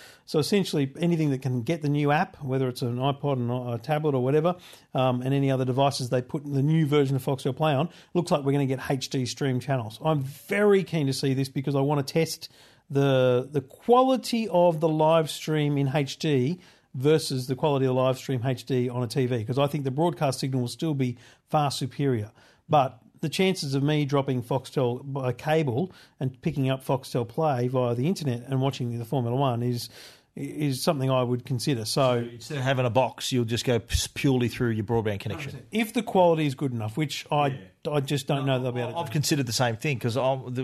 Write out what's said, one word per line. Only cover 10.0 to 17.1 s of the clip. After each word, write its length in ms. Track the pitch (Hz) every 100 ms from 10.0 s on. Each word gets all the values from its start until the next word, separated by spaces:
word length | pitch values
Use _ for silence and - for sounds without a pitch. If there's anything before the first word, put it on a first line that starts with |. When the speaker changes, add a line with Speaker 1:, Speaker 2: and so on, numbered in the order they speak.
Speaker 1:
I'm 180 | 160 151
very 600 | 135 - - 202 208 196
keen 220 | - 165 139
to 80 |
see 180 | 131 139
this 160 | 131 135
because 260 | 147 139
I 60 | 139
wanna 220 | 139 147
test 480 | 139 165 160 - - - - _ -
the, 580 | 139 139 131 127 123 131
the 100 | 151
quality 880 | 139 - - 247 262 262 - 233 214
of 320 | 180 175 160
the 80 | 165
live 420 | 156 156 165 151
stream 460 | - - 156 147 143
in 120 | 139
H 240 | 151 139 -
D 400 | 160 139 127 180 - - _
versus 520 | 131 139